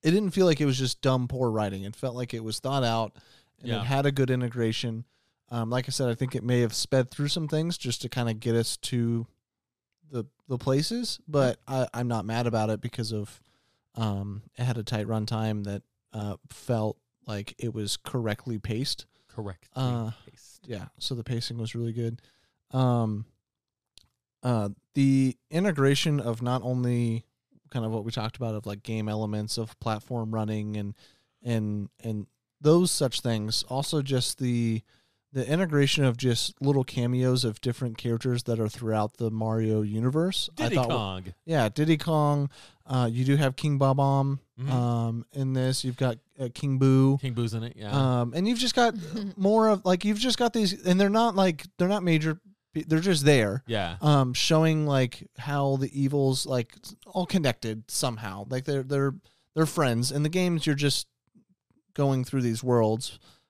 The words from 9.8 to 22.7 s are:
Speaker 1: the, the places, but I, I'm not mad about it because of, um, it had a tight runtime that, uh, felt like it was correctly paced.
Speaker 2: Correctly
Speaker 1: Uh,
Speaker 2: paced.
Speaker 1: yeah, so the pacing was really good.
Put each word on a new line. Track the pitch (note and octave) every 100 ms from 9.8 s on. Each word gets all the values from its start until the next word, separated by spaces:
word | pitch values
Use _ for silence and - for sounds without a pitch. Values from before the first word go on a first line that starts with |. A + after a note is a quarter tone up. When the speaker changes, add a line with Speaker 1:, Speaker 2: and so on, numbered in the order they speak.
| _ _ D#3
Speaker 1:
the, | C3 A2+ _ _
the | B2
places, | - C3+ D#3 A#3 A#3+ - -
but | D3 C3 - -
I, | C3 B2+
I'm | A#2 B2
not | A#2 G2+
mad | A#2 A#2+
about | A2+ G#2+
it | G#2+
because | A#2 - A2
of, | A2 G#2 - _ _ _ _ _ -
um, | A2 G2 G2 G2+ - -
it |
had | B2 A#2+
a |
tight | G#2 A2 G#2
runtime | A2 G#2+ A2 A2 G#2+ G2+
that, | G2+ _ _ _
uh, | G#2+ G#2 G2 -
felt | - - A#2 G#2+ - _ _ -
like | G#2 G#2 -
it | A#2+
was | A2 G#2 -
correctly | - B2+ A2+ G#2 - A2+
paced. | - A2 C#3 - - _ _
Speaker 2:
Correctly | - G2+ F2+ _ -
Speaker 1:
Uh, | C3 A#2+ A2 A2 -
Speaker 2:
paced. | _ - - -
Speaker 1:
yeah, | G#2+ G2 _
so | -
the | B2 A2
pacing | A#2 - A#2
was | A2 A#2
really | A#2
good. | A2+ A#2 A#2 _ _ _ _ _